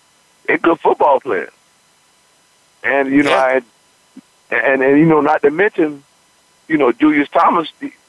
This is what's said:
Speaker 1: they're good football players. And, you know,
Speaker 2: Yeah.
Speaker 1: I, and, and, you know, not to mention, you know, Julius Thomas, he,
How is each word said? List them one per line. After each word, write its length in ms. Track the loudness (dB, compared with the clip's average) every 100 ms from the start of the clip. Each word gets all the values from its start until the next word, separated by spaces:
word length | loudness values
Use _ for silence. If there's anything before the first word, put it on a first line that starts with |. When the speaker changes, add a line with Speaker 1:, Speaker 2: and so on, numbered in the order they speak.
| _ _ _ _ -6
Speaker 1:
they're 120 | -6
good 220 | -4 -4
football 400 | -4 -2 0 0
players. 340 | -2 -8 -8 -18 _ _ _ _ _ _ _ _ _ _ _ _
And, 300 | -4 -2 0
you 100 | 0
know, 60 | 0
Speaker 2:
Yeah. 320 | 0 0 -2 -4 _ _ _ _ -20 -20 _ -8
Speaker 1:
I, 40 | -4
and, 280 | -2 0
and, 160 | 2 4
you 60 | 4
know, 160 | 2
not 200 | 2 0
to 80 | 0
mention, 520 | 0 -2 -2 -4 -6 _ _ _ _ _ _ -6
you 100 | -2
know, 140 | 0
Julius 380 | 2 0 0 -2
Thomas, 400 | 0 0 0 -4 -12
he, 140 | -18 -18